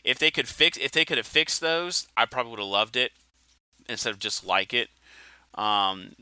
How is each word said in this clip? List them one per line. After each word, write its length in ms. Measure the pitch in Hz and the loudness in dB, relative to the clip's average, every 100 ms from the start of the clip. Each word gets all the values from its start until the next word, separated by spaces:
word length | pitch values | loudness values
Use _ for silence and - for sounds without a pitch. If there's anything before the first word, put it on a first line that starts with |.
If 160 | - 127 | -2 2
they 120 | 156 | 2
could 160 | - - | 2 -2
fix, 280 | - 160 - | 2 2 2
if 120 | 135 | -2
they 120 | 160 | 0
could 120 | 160 131 | 0 0
have 100 | - | 0
fixed 320 | 156 160 - | 0 2 0
those, 460 | 160 165 175 180 - - | 0 0 -2 -4 -4 0
I 100 | 117 | 0
probably 240 | 127 117 | 0 -6
would 80 | 110 | -6
have 80 | 98 | -2
loved 280 | 101 110 123 | 0 0 0
it 160 | 127 _ _ _ _ _ _ _ - | -2 _ _ _ _ _ _ _ -10
instead 220 | 113 120 | -6 -4
of 60 | 101 | -4
just 260 | 107 - | -4 -4
like 300 | 95 92 98 | 0 0 2
it. 140 | 120 - _ _ - - - _ | -2 -2 _ _ -20 -20 -20 _
Um, 580 | - 107 104 95 95 - - | -4 0 2 2 -2 -8 -18